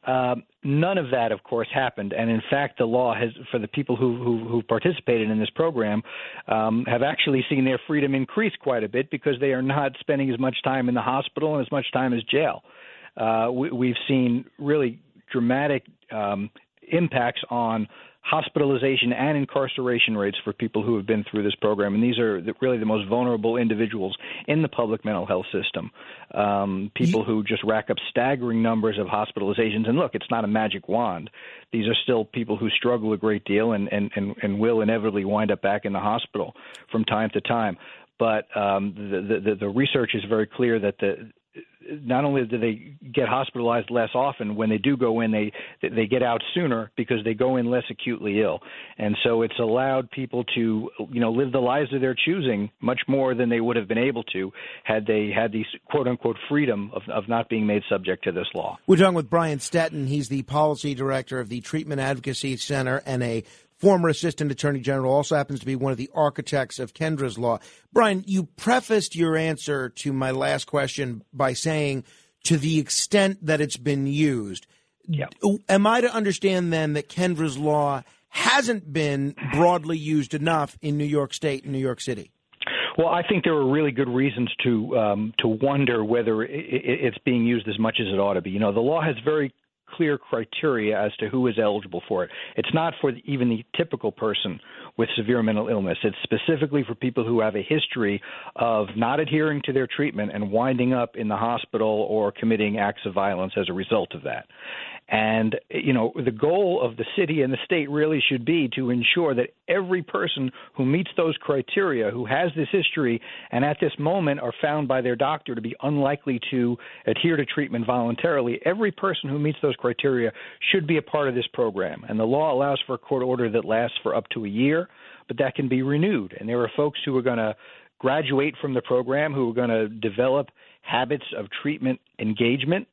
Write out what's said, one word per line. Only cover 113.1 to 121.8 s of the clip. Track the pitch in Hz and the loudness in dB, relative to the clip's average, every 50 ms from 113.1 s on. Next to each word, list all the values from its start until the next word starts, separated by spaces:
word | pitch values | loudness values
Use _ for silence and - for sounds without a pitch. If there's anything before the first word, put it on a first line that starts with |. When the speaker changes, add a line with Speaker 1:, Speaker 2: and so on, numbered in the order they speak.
| 117 113 - - - - - - | 0 0 -4 -10 -16 -16 -12 -4
Speaker 1:
and | - 120 131 | 0 0 2
at | 147 147 - | 2 2 2
this | - 151 - | 0 0 0
moment | - 147 156 180 196 170 147 139 147 | 0 0 0 2 2 2 0 0 0
are | 127 120 - - | -4 -6 -4 -2
found | - 151 147 156 147 123 | 0 0 0 0 0 2
by | 131 131 | 0 2
their | 123 123 123 | 2 0 0
doctor | 113 135 135 156 151 _ - 123 | 2 2 0 0 -2 _ -8 -8
to | 117 | -6
be | 110 123 - - | -6 -6 -8 -4
unlikely | - 139 151 143 139 135 147 - _ 143 127 117 - - | -2 0 0 2 2 2 0 0 _ -2 -2 -2 -2 -2
to | - 127 123 120 120 - - - - - - | 0 2 2 2 0 -2 -6 -18 -20 -6 -2
adhere | - 113 - - 170 165 | -2 0 2 2 2 2
to | 151 139 | 2 0
treatment | - - - 147 - - 117 117 | -2 -2 -2 -2 -2 -2 -2 0
voluntarily, | 113 123 123 117 117 120 123 - 170 156 143 123 120 120 - - | 2 2 2 2 0 0 0 0 2 2 2 2 0 -2 0 0
every | 156 180 208 226 202 | 0 0 2 0 -2
person | - - - 196 170 - - 139 | 0 0 -2 -2 -2 -2 -4 -4
who | 135 147 | -2 0
meets | 147 151 147 - | 0 0 0 0
those | - 147 127 | 0 -2 0
criteria | - - 123 120 - - 139 131 123 117 110 - - - - - - - - - | 0 -2 -2 -2 2 0 2 2 2 2 0 -2 -4 -18 -18 -10 -4 0 2 2
should | 196 160 | 2 2
be | 147 165 | 2 0
a | 156 | 0
part | - - - 151 147 135 | 0 0 -2 0 0 2
of | 123 | 0
this | 123 117 - - | 0 -4 -4 -2
program. | - 123 110 98 98 | 0 0 0 0 -2